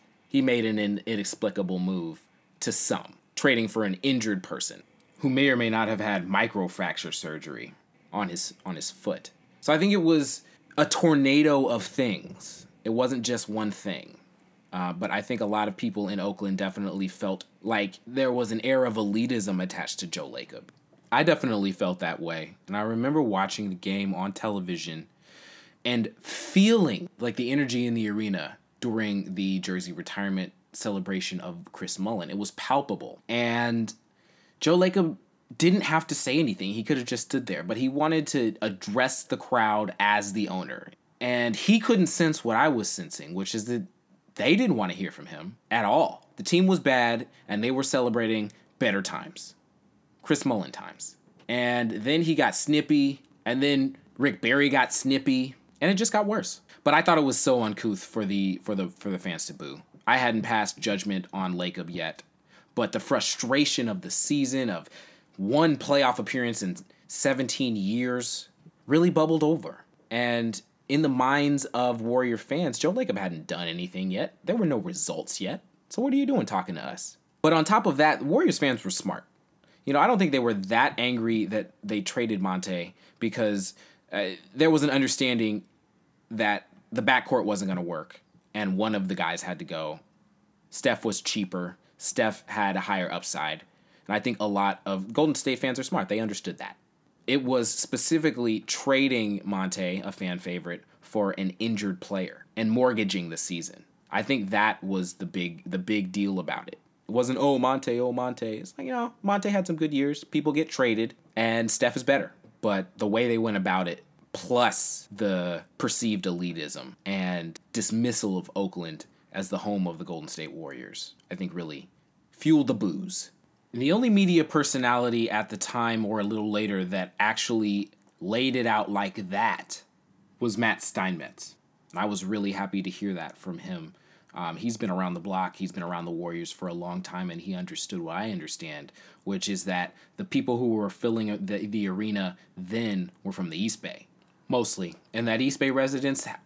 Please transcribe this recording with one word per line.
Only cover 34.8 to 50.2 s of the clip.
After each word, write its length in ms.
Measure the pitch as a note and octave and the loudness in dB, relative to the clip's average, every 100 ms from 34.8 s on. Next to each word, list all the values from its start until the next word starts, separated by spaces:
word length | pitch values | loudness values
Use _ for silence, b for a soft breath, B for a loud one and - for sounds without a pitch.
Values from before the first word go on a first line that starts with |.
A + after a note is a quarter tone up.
| F#3 F#3+ E3+ - _ _ - - | 6 4 2 0 _ _ -14 2
didn't 240 | E3+ G3 | 6 6
have 240 | - D#3 - | 4 0 0
to 80 | D3+ | -2
say 220 | - C#3+ | 2 2
anything. 360 | C#3+ F#2 G2 | 2 0 -4
He 100 | G#2+ | -4
could 140 | A2 C3+ | 0 0
have 80 | A#2+ | 0
just 200 | B2 - | -4 -2
stood 200 | C3+ A2+ | -2 -2
there. 180 | D#2+ | -4
But 140 | F2 A2 | -4 -2
he 100 | C3 | 0
wanted 400 | C#3+ D#3 D#3+ D3+ | 2 2 2 2
to 280 | C#3+ A2+ G#2 | 2 0 0
address 640 | G#2+ F#2+ - A2+ C3 - | -4 -4 -2 0 2 0
the 140 | - B2+ | -4 -6
crowd 580 | - B2 A2 G#2+ G2+ - | 0 2 4 2 0 2
as 340 | G2+ G#2 G2+ | 4 4 2
the 160 | G2+ G#2 | -2 -2
owner. 420 | F#2 C#2+ - - - _ _ | -2 -6 -10 -14 -20 _ _
And 340 | B2 B2 A#2+ G#2 | -2 0 0 2
he 240 | - A3 | 4 6
couldn't 280 | A3 A3+ F3 | 6 4 4
sense 360 | - E3 D3+ | 4 2 2
what 140 | A#2 A2 | 2 4
I 100 | D#3 | 4
was 220 | B2 G2 | 4 0
sensing, 440 | - D#2+ - D2+ | -4 -8 -12 -8
which 220 | F2+ G2 A2+ | -6 -4 -4
is 100 | G#2 | -2
that 200 | A#2+ F#2 _ _ _ _ - | -4 -4 _ _ _ _ -2
they 220 | B2+ G3 | 4 4
didn't 180 | B3+ A#2+ | 4 2
want 160 | F#2 | 0
to 60 | F2 | -4
hear 140 | F#2 | -8
from 160 | - D2 | -8 -14
him 280 | D2+ F2 A#2 _ | -14 -14 -16 _
at 140 | A#2 G#2 | 0 4
all. 420 | C#3 - - - - | 4 2 -2 -14 -10
The 80 | |
team 240 | G2 F3 F#3+ | 2 4 6
was 120 | F#3 | 4
bad, 480 | C#3 B2+ A#2+ A#2 B2 b - | 4 4 4 0 -4 b -6
and 160 | G#2 | -2
they 80 | A#2 | 0
were 120 | C3 | 0
celebrating 680 | C3+ C#3 A#2+ A#2 A2+ A2 G#2+ b b - | 0 2 2 2 0 0 -2 b b -2
better 220 | A#2+ G2+ | 0 2
times. 540 | F#2+ - D#3+ - - - _ _ _ _ _ _ | -2 -6 -10 -14 -16 -18 _ _ _ _ _ _